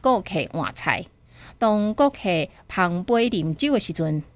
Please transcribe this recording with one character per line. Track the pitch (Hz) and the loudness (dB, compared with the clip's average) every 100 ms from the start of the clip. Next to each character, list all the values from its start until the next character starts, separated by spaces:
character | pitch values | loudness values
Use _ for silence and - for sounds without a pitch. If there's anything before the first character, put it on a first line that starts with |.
顾 | 262 233 | 2 2
客 | - 175 - | 0 -4 -4
换 | 160 - | -6 -6
菜。 | - - 107 - _ _ - - - | -4 -2 -2 -6 _ _ -20 -20 -2
当 | 226 214 208 | 2 2 0
顾 | 214 285 | 2 2
客 | - 190 165 151 - - | 2 -2 0 -2 -8 -8
捧 | - 180 175 | -2 0 0
杯 | 185 233 233 | 0 2 2
饮 | 202 160 156 | 0 -2 0
酒 | 285 | 0
的 | 247 | 0
时 | - | 0
阵， | 165 156 151 - | -4 -2 -2 -6